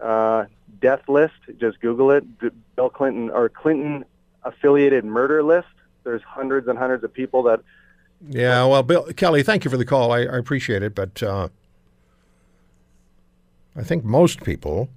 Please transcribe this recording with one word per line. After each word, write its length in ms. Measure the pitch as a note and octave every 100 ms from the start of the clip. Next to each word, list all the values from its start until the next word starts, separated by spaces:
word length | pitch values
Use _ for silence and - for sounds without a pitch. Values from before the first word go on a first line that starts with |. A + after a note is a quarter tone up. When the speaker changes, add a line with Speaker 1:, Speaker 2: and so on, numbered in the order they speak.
Speaker 1:
uh, 460 | A2+ A2 A2 A2 G#2 _ _ G#2
death 280 | B2 C3+ -
list. 260 | C#3+ D#3 - - -
Just 220 | A#2 G#2
Google 300 | A#2 A#2 C3+
it. 280 | C#3+ B2 A2+
B-, 120 | A#2+ A#2 _
Bill 160 | - B2+
Clinton 400 | - C3+ A2+ A#2
or 180 | - A#2
Clinton 540 | - D3+ D#3 D3 C#3+ C3 _ _ _
affiliated 640 | B2+ - C#3+ C#3+ C#3 C3
murder 380 | G#2+ A2 C3+ D#3
list. 260 | D3+ E3+ F3 _ _ _
There's 180 | - A2+
hundreds 460 | - - C3+ C3+ A#2+
and 100 | A#2+
hundreds 260 | B2+ B2+
of 80 | A2+
people 300 | - C3 C3
that 160 | A#2+ A2+ - _ _ _ _ _ D#3
Speaker 2:
Yeah, 360 | C3 B2 B2 B2+
well, 160 | C3+
Bill, 220 | B2+ E3+ - E3+
Kelly, 260 | F#3 D3+
thank 220 | C#3 G#3+
you 60 | -
for 60 | B2+
the 80 |
call. 280 | B2 C#3 A#2
I, 80 | A#2+
I 180 | B2+ B2+
appreciate 440 | A#2 C3+ B2 G2+
it, 120 | G#2
but, 280 | G2+ F#2+ -
uh, 260 | G#2+ G2 F2 - _ _ _ _ _ _ _ _ _ _ _ _ _ _ _ _ _ _ _ _ _ D#3
I 60 |
think 220 | A2+ F3
most 380 | A2+ B2 E3+ -
people 460 | - D#2+ D2+ D#2 B2+